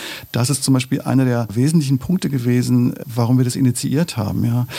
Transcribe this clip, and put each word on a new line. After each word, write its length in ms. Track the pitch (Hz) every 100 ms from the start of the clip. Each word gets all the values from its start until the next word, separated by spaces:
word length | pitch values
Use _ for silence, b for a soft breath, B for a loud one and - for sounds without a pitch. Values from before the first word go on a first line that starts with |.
| B B B
Das 200 | 120 123
ist 120 | 139
zum 120 | - 131
Beispiel 260 | 127 -
einer 240 | 139 123 131
der 220 | 120 113
wesentlichen 460 | 104 139 165 135 135
Punkte 320 | - 185 170
gewesen, 640 | 139 120 123 123 123 123 -
warum 360 | - 117 117 127
wir 60 | 123
das 100 | -
initiiert 600 | 131 120 139 135 170 -
haben. 300 | 104 - 117
Ja. 220 | 117 123